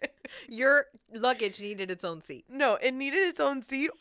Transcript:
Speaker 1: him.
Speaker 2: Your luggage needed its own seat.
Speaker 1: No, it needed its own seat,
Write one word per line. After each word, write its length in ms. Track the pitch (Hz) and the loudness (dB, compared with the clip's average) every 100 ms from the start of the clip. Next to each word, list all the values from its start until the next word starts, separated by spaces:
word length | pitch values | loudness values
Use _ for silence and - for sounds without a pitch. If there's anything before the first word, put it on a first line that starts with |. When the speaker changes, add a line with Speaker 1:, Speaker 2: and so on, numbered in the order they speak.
Speaker 1:
him. 80 | - _ - - - | -10 _ -20 -18 -12
Speaker 2:
Your 380 | 226 269 285 285 - _ | 0 4 6 4 -6 _
luggage 480 | 220 247 247 208 190 | -2 0 2 -2 -4
needed 280 | 208 202 185 | -10 -8 -6
its 120 | 175 | -6
own 180 | 180 165 | -8 -8
seat. 240 | - 135 - | -12 -16 -10
Speaker 1:
No, 260 | 262 269 208 | 0 2 4
it 160 | 254 | 0
needed 280 | 262 277 339 359 | -2 -2 2 2
its 120 | 330 | 2
own 220 | 285 269 | 0 0
seat, 280 | - 269 302 - | -4 -4 -4 0